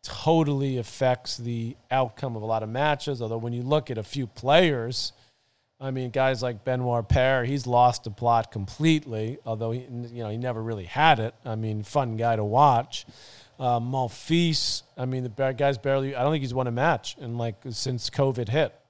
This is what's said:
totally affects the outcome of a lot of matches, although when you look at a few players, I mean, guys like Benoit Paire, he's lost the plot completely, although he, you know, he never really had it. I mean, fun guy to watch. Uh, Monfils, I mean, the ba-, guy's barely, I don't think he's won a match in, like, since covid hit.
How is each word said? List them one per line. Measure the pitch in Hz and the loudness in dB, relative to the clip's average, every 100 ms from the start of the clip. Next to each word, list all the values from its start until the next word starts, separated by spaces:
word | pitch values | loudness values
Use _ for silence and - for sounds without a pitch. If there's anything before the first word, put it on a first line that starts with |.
totally | - - 156 165 147 139 139 127 | -12 -4 2 2 2 0 -2 -2
affects | 110 - 131 123 - - | -6 0 0 0 -4 -8
the | 117 117 113 - _ | -6 -6 -6 -10 _
outcome | 131 131 - 135 | 0 0 -4 -8
of | 113 | -6
a | 110 | -2
lot | 110 | -2
of | 107 | -2
matches, | 120 151 147 - 127 | 0 0 0 -4 -6
although | 113 113 | -4 -4
when | 120 | -4
you | 120 | -6
look | 123 151 123 | 0 0 0
at | 110 | -8
a | |
few | 104 139 123 | -6 -6 -8
players, | - 127 160 175 131 117 120 - _ _ _ _ _ _ _ | -4 4 6 6 2 -4 -4 -6 _ _ _ _ _ _ _
I | 135 | -6
mean, | 131 127 | -4 -2
guys | 127 131 127 | 2 2 2
like | 123 107 | -4 -4
Benoit | - 127 123 120 107 | -2 -2 0 0 2
Paire, | 139 131 131 | 4 4 2
he's | 120 139 123 | 0 -4 2
lost | 123 123 120 | 6 6 4
the | 110 | -8
plot | 101 120 117 110 | -2 2 2 2
completely, | 107 98 - 160 156 139 110 110 139 | -6 -8 0 2 2 0 -6 -6 -6
although | - 110 113 | -6 -4 -4
he, | 120 | -4
you | 127 120 120 120 | -6 -10 -10 -8
know, | 110 | -6
he | 110 | -4
never | 123 113 | -4 -4
really | 113 107 85 | -6 -6 -4
had | 135 160 127 | 4 4 4
it. | 113 - | 0 -6
I | 127 110 | -8 -4
mean, | 110 107 | -4 -4
fun | 104 147 123 110 | -2 -2 -2 0
guy | 117 113 | 0 0
to | |
watch. | 104 117 143 120 135 - - - - - - - | 2 6 6 6 0 -12 -14 -20 -20 -20 -20 -4
Uh, | 127 120 | 0 0
Monfils, | 120 135 123 - - 170 170 147 - - _ - | 0 -4 -4 -6 0 2 4 2 -2 -4 _ -8
I | |
mean, | 127 131 | -4 -4
the | 127 | -6
ba-, | 104 131 | -2 -2
guy's | 123 139 127 | 2 0 0
barely, | 139 135 135 131 | 0 0 0 0
I | |
don't | 135 | 2
think | 156 | 2
he's | 135 | 0
won | 127 123 | -2 0
a | |
match | 117 156 127 - - | 2 2 2 -4 -10
in, | 127 120 | -8 -4
like, | 117 101 135 | -4 -6 -10
since | 107 127 123 - | -6 -4 -4 -4
covid | - 135 123 107 | 0 0 0 -2
hit. | 139 156 - | 0 0 -4